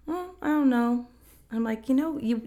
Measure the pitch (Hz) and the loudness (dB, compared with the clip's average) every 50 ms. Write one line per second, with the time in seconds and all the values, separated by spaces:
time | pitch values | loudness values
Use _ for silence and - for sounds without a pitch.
0 | - 302 330 359 359 359 370 - - 294 302 302 285 262 247 240 233 240 240 240 | -8 -6 -6 -6 -6 -8 -10 -6 -2 0 2 4 4 4 4 4 2 2 0 0
1 | 240 - - - - - - - - - 226 226 226 226 220 220 - - 262 269 | -2 -6 -16 -20 -20 -20 -20 -20 -14 -8 -6 -4 -2 -2 -4 -4 -2 0 2 2
2 | 311 330 294 - - 220 240 226 226 | 2 0 -2 -2 -2 -2 -2 -2 -2